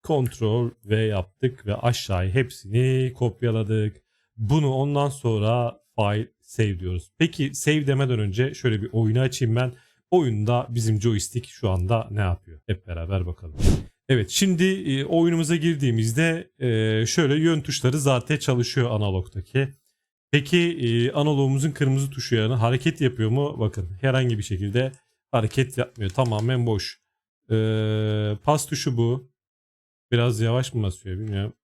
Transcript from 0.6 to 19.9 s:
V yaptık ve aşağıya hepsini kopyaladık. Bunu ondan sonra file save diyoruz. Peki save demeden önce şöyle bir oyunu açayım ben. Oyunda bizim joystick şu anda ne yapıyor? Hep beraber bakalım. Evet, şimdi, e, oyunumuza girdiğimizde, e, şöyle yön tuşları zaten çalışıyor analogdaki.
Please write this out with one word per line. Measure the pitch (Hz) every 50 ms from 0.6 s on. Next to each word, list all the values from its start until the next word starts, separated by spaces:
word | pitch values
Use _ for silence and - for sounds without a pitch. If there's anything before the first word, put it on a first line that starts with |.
| 120 117 - _ _
V | 101 107
yaptık | 110 113 110 104 95 92 - _ _ - 127 127 - -
ve | 104 104
aşağıya | - - 120 117 - - - 95 87 92 92 90
hepsini | 131 127 127 - - - 98 104 120 127 131 131 131 131 127 127
kopyaladık. | - 127 117 95 _ 123 117 110 113 107 101 110 110 107 104 - - _ _ _ _ _ _ _
Bunu | 113 110 101 143 151 151 135 131
ondan | 131 139 147 143 143 143 143
sonra | 135 - - 117 110 107 104 110 117 123 120 117 - _ _ _ _
file | - 107 101 104 107 117 - _ _ _
save | - - - 110 104 98 87
diyoruz. | 90 90 90 90 - _ _
Peki | _ 160 160 - - 139 139 135
save | - - 151 151 156 143
demeden | 139 135 135 139 127 123 110
önce | 104 101 95 113 131 139 -
şöyle | - - 123 110 104
bir | 104 -
oyunu | - 113 110 110 110 123
açayım | 131 131 131 - 131 110 113
ben. | 120 127 123 123 - _ _ _ _ _ _
Oyunda | 180 185 156 123 110 104 107 113 120 123 127 -
bizim | 117 120 110 113 110 104
joystick | 101 117 110 101 - - - 120 - -
şu | - - - 101
anda | 95 92 90 92 117 113 110 -
ne | 104 107
yapıyor? | 101 90 87 - _ - 80 76 _
Hep | - 101 90 _
beraber | - 85 82 82 87 98 95 90
bakalım. | 87 82 _ 87 80 73 - - - - - - - _ _ _ -
Evet, | 135 117 101 -
şimdi, | - - 196 190 180 160 185
e, | 190 190 196 185 147 135 135 135
oyunumuza | - 170 165 165 170 170 165 165 143 170
girdiğimizde, | 165 151 170 165 139 139 127 117 113 110 113 113 147 165 165 165 170 190 _ _ _
e, | 131 123 113 110 110 110 110 110 113
şöyle | 110 - - 160 135 143
yön | 156 156 170 165 151
tuşları | 131 - 127 - - 131 131 156
zaten | 135 139 131 123 - - 151
çalışıyor | 143 - - 131 120 120 - - 139 123 123
analogdaki. | 113 104 104 101 95 90 90 - - 101 87 - - 131 135 135 139 _ _ _